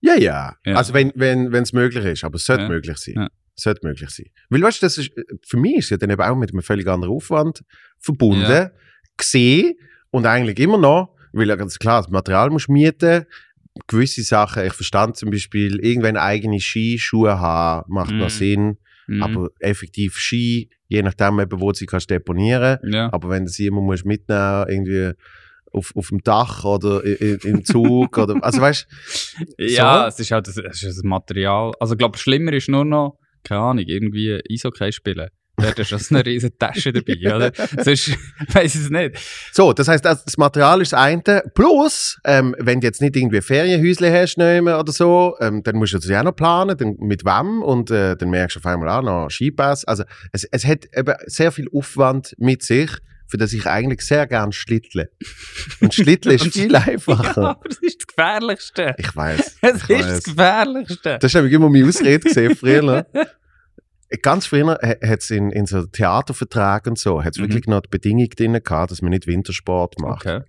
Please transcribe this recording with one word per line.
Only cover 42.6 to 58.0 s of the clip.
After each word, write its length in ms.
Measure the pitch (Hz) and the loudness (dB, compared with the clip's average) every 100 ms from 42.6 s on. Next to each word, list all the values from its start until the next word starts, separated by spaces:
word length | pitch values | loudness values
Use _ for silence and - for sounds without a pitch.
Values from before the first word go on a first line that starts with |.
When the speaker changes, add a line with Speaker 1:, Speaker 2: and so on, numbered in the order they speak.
Speaker 1:
wenn 200 | 117 123 | 0 2
du 60 | 120 | 0
jetzt 160 | 110 | 0
nicht 140 | 143 139 | 0 2
irgendwie 260 | 127 104 | 0 0
Ferienhäusle 720 | - 135 180 180 165 180 175 | 2 0 2 2 2 2 4
hast, 240 | 170 180 - | 4 2 2
nehmen 380 | 170 175 175 160 | 4 4 4 2
oder 160 | 156 | -2
so, 440 | 147 175 175 180 175 | 2 4 6 4 0
ähm, 240 | 113 107 | -2 -2
dann 140 | 104 110 | -2 0
musst 160 | 107 | 0
du 40 | 92 | -2
das 100 | 85 | -2
ja 120 | 98 | 0
auch 60 | 143 | 0
noch 100 | - | 0
planen, 420 | 165 170 190 180 | 0 2 0 -2
dann 180 | 110 104 | -4 -4
mit 260 | 104 101 - | -4 -2 0
wem? 380 | 101 165 220 | 0 0 -4
Und, 260 | 160 123 113 | -2 -2 0
äh, 260 | 113 95 90 | 0 0 -2
dann 140 | 87 | -2
merkst 280 | 90 90 - | -2 -2 -4
du 20 | |
auf 80 | 85 | -4
einmal 200 | 87 80 | -4 -2
auch 120 | 107 | -2
noch 280 | 127 90 78 | -2 -4 -4
Skipass. 520 | - 135 143 139 143 - | -4 -4 0 0 0 -2
Also, 180 | 107 107 - - | -4 -6 -12 -12
es, 120 | - | -10
es 200 | - 127 131 | -6 -4 0
hat 200 | 156 - - | -2 -2 -6
eben 200 | 131 139 - | -4 -4 -6
sehr 260 | - 160 | 0 0
viel 160 | 156 139 | 0 -6
Aufwand 600 | 143 135 - 131 135 135 - | -4 -6 0 0 0 -6 -2
mit 240 | 120 131 | 0 0
sich, 300 | - 120 156 - - - - | 0 0 0 -6 -18 -20 -8
für 120 | 104 | -4
das 140 | 107 | -2
ich 140 | 107 101 | -2 -2
eigentlich 360 | 95 127 127 | -2 -2 -4
sehr 260 | - 147 143 | 0 0 0
gern 240 | 123 104 | -2 -2
schlittle. 580 | 101 - 113 113 90 80 _ - - - - - - | -6 -2 -2 -2 -6 -6 _ -20 -18 -18 -16 -14 0
Und 100 | 214 | 0
schlittle 440 | - 156 165 - 127 | 4 4 4 6 4
ist 80 | 170 | 4
Speaker 2:
<laughs> 0 | |
Und 80 | |
Speaker 1:
viel 220 | 202 202 294 | 0 4 4
einfacher. 680 | - - - 113 - 311 | 4 -2 0 0 2 0
Speaker 2:
Ja, 80 | - | 0
aber 180 | - - | -2 -10
das 120 | 277 | -6
ist 200 | 349 - | -6 -6